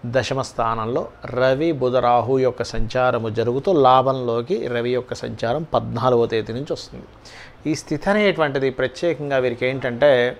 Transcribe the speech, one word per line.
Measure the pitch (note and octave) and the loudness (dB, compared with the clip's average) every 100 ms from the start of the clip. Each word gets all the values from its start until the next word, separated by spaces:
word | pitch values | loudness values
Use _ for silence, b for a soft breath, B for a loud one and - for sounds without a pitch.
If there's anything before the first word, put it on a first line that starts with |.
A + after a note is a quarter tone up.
| A#2+ B2 | -2 -2
దశమ | A#2 C3+ B2+ | -2 -4 -4
స్థానంలో | - A2+ A2+ A2 C#3 - - - B2 | -2 -2 -2 -2 -4 -6 -12 -8 0
రవి, | C3 C3+ E3 D3 | 2 2 0 0
బుధ, | B2+ B2+ A#2+ | 0 2 4
రాహు | A#2+ A#2 C3+ | 2 2 2
యొక్క | C3 A#2+ A2+ | 2 0 -6
సంచారము | A2+ A2+ B2+ B2+ A#2+ A2+ A2 | -2 0 2 2 0 -2 -2
జరుగుతూ | A#2 B2+ G3 E3 C3 | 0 0 2 4 6
లాభంలోకి | C3 C3 C3 A#2+ A#2 B2 G#3+ B2+ | 6 4 0 -2 -2 -2 -4 -2
రవి | A#2+ A#2+ B2 | -4 -2 -2
యొక్క | A#2+ A2+ | -4 -10
సంచారం | A#2+ A#2 A2+ C#3 E3 | -10 -6 -4 -2 -2
పద్నాలుగవ | A#2+ A#2 A#2 B2+ A#2+ A#2 | -2 -2 -2 2 2 2
తేదీ | A2+ G#2+ A#2 | 0 -2 -8
నుంచి | D3 E3 | -6 -8
వస్తుంది. | - - C#3 - B B B B D3 | -8 -18 -20 -20 B B B B -4
ఈ | D3+ | -4
స్థితి | - D3+ - | -4 -4 0
అనేటువంటిది | G#3 G#3 D#3+ D3+ C#3 C3+ B2+ | 2 2 2 0 2 -2 0
ప్రత్యేకంగా | C3 - F3 C#3+ D3 C3+ B2+ | -4 -2 -2 -2 -2 0 0
వీరికి | A#2+ B2+ | -2 -4
ఏంటంటే | C3+ B2+ A#2+ D3 B2+ B2 - | -2 -6 2 4 4 2 -4